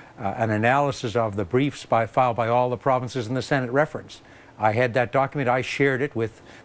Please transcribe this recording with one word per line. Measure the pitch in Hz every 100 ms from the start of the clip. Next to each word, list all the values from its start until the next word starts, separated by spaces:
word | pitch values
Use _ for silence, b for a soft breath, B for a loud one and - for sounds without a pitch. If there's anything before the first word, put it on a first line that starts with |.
| B -
uh, | 101 98
an | 113
analysis | 107 117 139 143 - 120
of | 117 113 101
the |
briefs | 95 127 143 -
by, | - 117 110
filed | 135 127 117
by | 113
all | 123 123
the | 123
provinces | 139 127 123 131 110
in |
the | 131
Senate | - 143 120
reference. | 135 151 110 98 - B B B -
I | 110
had | 110 127
that | 127 117
document. | 131 135 147 123
I | 127
shared | 120 - 139 127
it | 147 113
with | 110 - B B